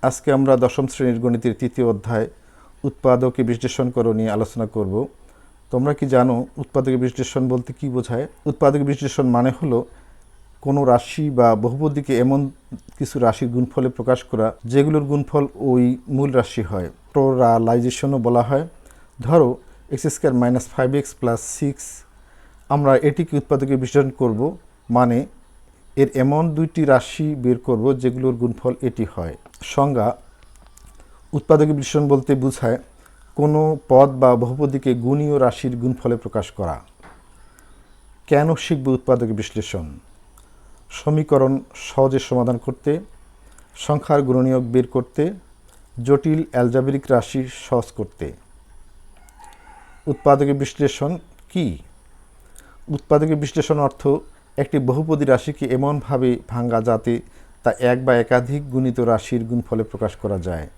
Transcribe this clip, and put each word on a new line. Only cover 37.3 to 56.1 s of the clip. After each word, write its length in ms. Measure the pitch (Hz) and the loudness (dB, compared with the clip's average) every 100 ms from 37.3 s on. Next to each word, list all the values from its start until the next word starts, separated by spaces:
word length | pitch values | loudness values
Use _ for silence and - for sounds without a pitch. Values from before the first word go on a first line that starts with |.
| - - _ _ - _ - _ _ - | -20 -20 _ _ -20 _ -20 _ _ 0
কেন 180 | 143 156 165 | 2 2 0
শিখব 220 | - 156 135 127 | -2 -4 0 -2
উৎপাদক 320 | - 123 117 107 | 2 0 0 -4
বিশ্লেষণ? 460 | 104 - 104 95 80 71 - - _ - _ - - - _ - | -6 -8 -8 -8 -10 -14 -20 -20 _ -20 _ -20 -20 -20 _ -8
সমীকরণ 540 | - 156 151 143 131 135 123 - - | -2 0 2 4 4 0 -6 -18 -8
সহজে 300 | - 135 131 - | 0 2 2 -2
সমাধান 280 | 127 120 120 - | -2 0 -2 -6
করতে, 260 | 131 - 156 202 - - - - - - - - | -6 -4 -4 -6 -20 -20 -20 -20 -20 -20 -18 -4
সংখ্যার 360 | 147 - 147 139 | -4 2 0 2
গুণনীয়ক 360 | 127 127 127 123 | 2 2 0 0
বের 140 | 123 127 131 | 0 0 -2
করতে, 280 | 123 - 156 196 - - _ - - - 120 | -4 -2 -4 -4 -18 -20 _ -20 -20 -10 2
জটিল 340 | 143 160 156 156 | 2 4 0 0
অ্যালজেব্রিক 520 | 123 123 127 131 139 - | 0 2 2 0 -2 2
রাশি 280 | 123 - 135 131 - - | 0 2 -6 -6 -10 -4
সহজ 200 | 123 113 - | -2 -2 -8
করতে। 280 | 101 - 76 - _ - _ - - - - - - _ - - - - - - - | -12 -10 -12 -12 _ -20 _ -20 -20 -20 -20 -20 -20 _ -20 -20 -20 -20 -20 -14 -8
উৎপাদক 360 | 139 - 139 143 139 | -2 4 4 4 0
বিশ্লেষণ 500 | 139 - 143 - 143 180 - - - | -2 0 -2 0 -6 -6 -12 -20 -10
কি? 140 | 185 147 76 - - - - - - - - - - - 123 | -4 -4 -4 -14 -20 -20 -20 -20 -20 -20 -20 -20 -20 -8 -8
উৎপাদক 340 | - 147 156 156 | 0 2 2 -2
বিশ্লেষণ 340 | 143 - 147 151 139 | -2 -4 -2 0 0
অর্থ 160 | - 139 143 - - _ - | -2 0 0 -2 -20 _ -6
একটি 200 | 139 147 123 | -2 -2 0
বহুপদী 360 | 131 156 156 143 | -2 0 0 2
রাশিকে 380 | 127 - 143 131 127 | 2 2 -6 -4 -2
এমনভাবে 540 | 139 147 107 | 0 -2 -2